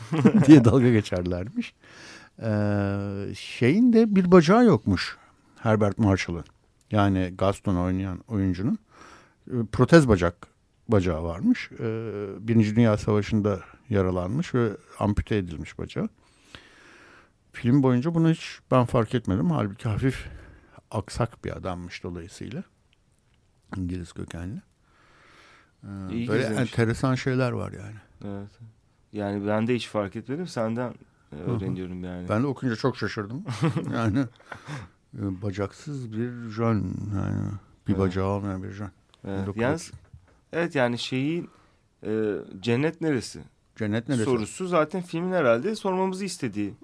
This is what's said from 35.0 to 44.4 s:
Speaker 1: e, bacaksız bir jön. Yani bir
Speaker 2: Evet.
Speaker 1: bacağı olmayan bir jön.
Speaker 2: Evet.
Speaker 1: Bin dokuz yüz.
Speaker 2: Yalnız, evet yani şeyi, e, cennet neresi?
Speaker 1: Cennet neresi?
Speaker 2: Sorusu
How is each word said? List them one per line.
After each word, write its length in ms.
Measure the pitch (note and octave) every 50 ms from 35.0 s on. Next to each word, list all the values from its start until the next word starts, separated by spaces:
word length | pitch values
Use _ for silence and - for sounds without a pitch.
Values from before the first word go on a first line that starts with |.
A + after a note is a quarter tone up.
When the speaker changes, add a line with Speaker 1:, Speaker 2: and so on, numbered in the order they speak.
| _ _ - B2+
Speaker 1:
e, 220 | G#2 G2 F#2 F2+
bacaksız 720 | G#2 G#2 F#2 G2+ G2 G2 - - - D3+ D3 C3+ B2+ A2 G#2+
bir 360 | A2 A#2+ B2 B2 A#2+ A#2 A2+
jön. 440 | G#2 A2 A#2 A2+ A2+ G2+ F#2+ F#2 - - G2 G2+ G2+
Yani 360 | F#2+ F#2+ G2 G2+ G2+ G2+ G2+ G2+ G2 - _ _ _ _
bir 40 | - G#2
Speaker 2:
Evet. 60 | F#2
Speaker 1:
bacağı 260 | G2 F#2+ F2+ F#2+ F#2+
olmayan 380 | F#2+ G2+ G2+ G2 G2+ F#2+ F#2 F#2+
bir 80 | G2
jön. 200 | G2 G2 G#2 F#2 - _ _ _ _ _ -
Speaker 2:
Evet. 120 | G2 G2 G2
Speaker 1:
Bin 40 | G2
dokuz 100 | G2 G2
yüz. 60 | G#2+ A#2
Speaker 2:
Yalnız, 280 | B2+ D#3 E3 - - - - _ _ - - _ _ _ _ _ _ -
evet 220 | D#3+ E3+ E3+ E3+
yani 220 | C#3+ B2 A#2+ A#2+ A2+
şeyi, 480 | - - C3 C3 C3+ D3+ E3 F3 D#3 - _ _ _ _ _ _ _ _ _ _ -
e, 280 | G2+ A2 A2 A2 G#2+ G2 D2+ A1+ - - F#2+
cennet 420 | F2+ A#2 A#2 B2 D3 E3 E3 -
neresi? 380 | E3 D#3+ C#3+ A#2+ G2 - - E2 C#2+ - _ _ _ _ _
Speaker 1:
Cennet 340 | - A2 G#2 G#2 A#2 A#2 -
neresi? 160 | C#3 A#2+ A2
Speaker 2:
Sorusu 420 | A#2 B2+ A2+